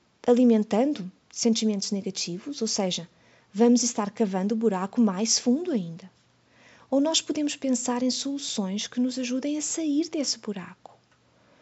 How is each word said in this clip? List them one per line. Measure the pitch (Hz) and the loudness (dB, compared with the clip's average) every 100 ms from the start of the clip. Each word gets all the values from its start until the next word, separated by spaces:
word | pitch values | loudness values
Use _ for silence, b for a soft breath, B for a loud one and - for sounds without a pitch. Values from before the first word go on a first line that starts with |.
| _ _ - | _ _ 2
alimentando | 240 247 220 214 208 277 294 180 - _ | 6 8 6 4 2 2 0 -8 -14 _
sentimentos | - 233 220 220 202 - | -2 2 2 2 -2 -4
negativos, | 196 190 190 - 175 285 285 | -4 -4 -6 -8 -8 -8 -6
ou | 220 | -4
seja, | - 190 170 165 b b b b | -2 -2 -2 -10 b b b b
vamos | 196 233 240 | 2 6 6
estar | 247 - 202 | 4 -2 -4
cavando | - 220 190 196 | -2 -2 0 -2
o | 226 | 0
buraco | 226 190 190 - | 0 0 -4 2
mais | 220 180 220 - | 2 2 0 0
fundo | - 262 370 | 2 0 0
ainda. | 254 170 165 190 _ _ _ b b b b b | -4 -4 -12 -18 _ _ _ b b b b b
Ou | 269 | 0
nós | 294 320 | 2 0
podemos | - 302 294 | -2 -4 -4
pensar | - 269 247 - 247 | -4 -2 -2 -2 -2
em | 254 | -2
soluções | 247 277 277 - - 190 202 - | -2 -4 -6 -6 -4 -4 -4 -6
que | - | -2
nos | 254 247 | -2 -2
ajudem | 247 254 285 302 | -4 -4 -4 -4
a | |
sair | 294 - 320 285 330 | -4 -4 0 0 0
desse | 320 254 - | -4 -4 -4
buraco. | - 196 175 180 - - _ _ b b b b | -6 -10 -12 -18 -20 -20 _ _ b b b b